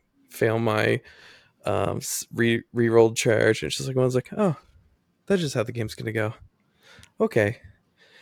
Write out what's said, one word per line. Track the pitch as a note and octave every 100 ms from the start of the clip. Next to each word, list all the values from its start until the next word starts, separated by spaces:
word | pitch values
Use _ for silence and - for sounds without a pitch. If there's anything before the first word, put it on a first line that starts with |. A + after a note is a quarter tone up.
| _ _ _
fail | - A2+ A2+
my, | A2+ G#2+ A2 A#2+ - - - - _ _
um, | - G2 F2+ -
s-, | - - -
re-, | A2+ A#2 A#2 -
re-rolled | A#2+ A#2 A2+ A2+ A2+
charge. | B2 A2 A2 A2
And | D2+
it's | -
just | C3+
like, | C3
I |
was | B2+
like, | B2+ - G#3
"Oh, | G3 C#3 _ _ _ _ _ _
that's | - G3
just | D3
how | B2+
the | A2+
game's | A#2 G#2+
gonna | - A#2
go. | A2 G#2+ - - _ _ _ - - - -
Okay." | A3 A#2+ G#2 - - - _ _ _ -